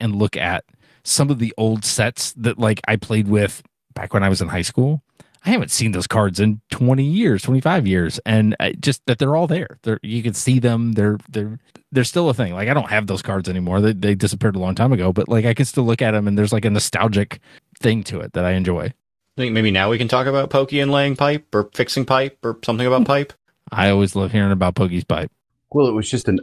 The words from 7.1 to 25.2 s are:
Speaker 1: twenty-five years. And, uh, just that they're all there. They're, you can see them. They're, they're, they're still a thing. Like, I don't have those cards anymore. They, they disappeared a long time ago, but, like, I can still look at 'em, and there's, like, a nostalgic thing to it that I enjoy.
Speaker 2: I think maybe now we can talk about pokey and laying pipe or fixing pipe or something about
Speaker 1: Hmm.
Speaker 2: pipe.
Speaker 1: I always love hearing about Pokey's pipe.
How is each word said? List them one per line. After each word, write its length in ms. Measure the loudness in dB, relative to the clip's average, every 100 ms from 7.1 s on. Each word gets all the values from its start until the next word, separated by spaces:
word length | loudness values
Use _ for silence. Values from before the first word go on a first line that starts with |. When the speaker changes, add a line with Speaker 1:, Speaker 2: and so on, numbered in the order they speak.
| 2 2 2
Speaker 1:
twenty-five 440 | 0 0 2 2 2
years. 320 | 2 0 -4 0
And, 280 | 2 2 2
uh, 120 | -2 -2
just 260 | -4 -2 -2
that 120 | 0
they're 180 | 2 2
all 100 | 0
there. 320 | -2 -6 -8
They're, 160 | -4 -4
you 200 | -4 -4
can 120 | -4
see 240 | -2 2 2
them. 340 | 4 2 0
They're, 260 | 2 2 0 -4
they're, 280 | -8 -8 -10 _ -20 _
they're 120 | -2
still 240 | 0 0 0
a 60 |
thing. 180 | 0 -2
Like, 160 | -2 -2
I 60 |
don't 160 | 0 0
have 160 | -2 0
those 160 | -4
cards 260 | -4 -4 -4
anymore. 320 | -4 0 2
They, 140 | 2
they 200 | 2 0
disappeared 400 | 0 -2 0 -2
a 40 | 0
long 160 | -2
time 180 | 0 2
ago, 200 | 2 2
but, 160 | 0 0
like, 180 | 0 2
I 80 |
can 100 | 0
still 200 | 0 0
look 180 | 0 0
at 120 | 0
'em, 140 | 0 0
and 80 | 2
there's, 160 | 2
like, 140 | 0 0
a 40 |
nostalgic 720 | 0 0 0 2 2 -2 -6 _ -20 _ -4
thing 260 | 0 0
to 160 | -2 -8
it 140 | -6
that 100 | -4
I 80 | 0
enjoy. 320 | 0 0 -2
Speaker 2:
I 80 | -4 -10 _ _ _ -6
think 180 | -2
maybe 160 | 2 2
now 200 | 2 2
we 80 | 0
can 100 | 0
talk 180 | 0 2
about 240 | 0 0
pokey 280 | 0 0 0
and 140 | 0
laying 240 | 0 0 0
pipe 300 | 0 -2 -2
or 160 | -2 -2
fixing 300 | -2 -2 -2
pipe 340 | 0 0 0 -6
or 140 | -8 -6
something 240 | -4 -2 2
about 140 | 2
Speaker 1:
Hmm. 40 |
Speaker 2:
pipe. 280 | 4 0 -2 -10 _ _ -8
Speaker 1:
I 180 | 0 2
always 240 | 4 2
love 180 | 0 -2
hearing 200 | 0 2
about 220 | 2 0
Pokey's 300 | 0 0 -2
pipe. 260 | -2 -4